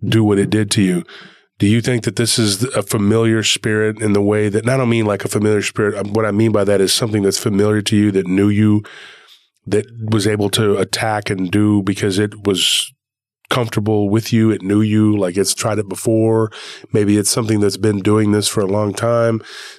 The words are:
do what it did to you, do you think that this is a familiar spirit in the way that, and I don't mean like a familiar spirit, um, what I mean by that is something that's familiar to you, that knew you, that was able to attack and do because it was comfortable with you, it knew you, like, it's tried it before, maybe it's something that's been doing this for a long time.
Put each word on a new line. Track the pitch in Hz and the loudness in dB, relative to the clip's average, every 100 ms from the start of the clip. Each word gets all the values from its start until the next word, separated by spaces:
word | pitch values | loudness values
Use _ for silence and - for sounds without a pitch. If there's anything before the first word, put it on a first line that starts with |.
do | 101 113 | -2 2
what | 104 98 | 2 2
it | 98 | 2
did | 107 104 | 0 -2
to | - | 0
you, | 95 87 - - - - _ - | 0 0 -6 -16 -20 -20 _ -2
do | 101 | 0
you | 113 | 2
think | 113 123 113 | 0 -2 -2
that | 101 | -2
this | 113 - | -2 0
is | 110 98 | 0 0
a | 120 - | -4 -4
familiar | 98 117 101 110 113 110 | -4 0 2 2 2 2
spirit | 104 - 120 107 107 107 | 0 -2 -2 0 0 -2
in | 107 | 0
the | 101 | 0
way | 101 104 107 | 2 2 0
that, | 104 | 0
and | 110 | 0
I | 135 | 0
don't | 120 | 2
mean | 117 107 | 0 0
like | 101 - | -2 -2
a | |
familiar | - 107 107 | -2 0 0
spirit, | 101 - 104 101 | -2 -2 -2 -2
um, | 101 | -4
what | 107 110 | -2 0
I | |
mean | 101 113 | 2 2
by | 104 | 2
that | 101 101 | 2 2
is | 95 | 2
something | - 120 104 | 0 -2 0
that's | 98 95 | 0 0
familiar | 117 98 104 107 | -2 0 2 0
to | 104 107 | 0 2
you, | 104 | 2
that | 95 92 | 2 0
knew | 95 104 | 2 2
you, | 104 107 104 104 - - - - - _ _ - | 4 4 2 0 -16 -20 -20 -20 -20 _ _ -4
that | 101 107 117 110 | -4 -4 -8 -2
was | 110 101 | 0 0
able | 104 101 | 0 -2
to | - 107 101 | 0 0 0
attack | 95 - 113 107 101 | -2 -4 -2 -2 -4
and | 95 92 | -4 -2
do | 101 104 104 | 0 2 2
because | 98 98 107 95 | 0 -2 -2 -2
it | 104 107 101 | -2 -4 -2
was | 92 - - - _ _ _ _ _ - | 0 0 -2 -6 _ _ _ _ _ -6
comfortable | - 113 - 104 107 101 | -4 -2 -2 0 0 2
with | 107 - | 0 2
you, | 113 110 | 2 2
it | 104 | 0
knew | 92 104 | 0 0
you, | 107 107 107 104 | 2 2 2 2
like, | 92 90 | 0 0
it's | 95 - | -2 -2
tried | 117 104 | -4 -4
it | 98 | -6
before, | 90 - 113 110 110 110 - - - - | -6 0 2 2 2 0 -4 -18 -18 -4
maybe | 113 104 104 | 0 2 2
it's | 98 | 2
something | - 110 107 | -2 0 0
that's | 101 98 | 0 0
been | 107 101 | -2 0
doing | 98 107 107 | 0 2 2
this | 104 101 | 2 0
for | - | -2
a | 98 | -2
long | 101 104 | 0 -2
time. | 95 117 117 117 113 - - - | -2 0 0 0 -2 -6 -18 -20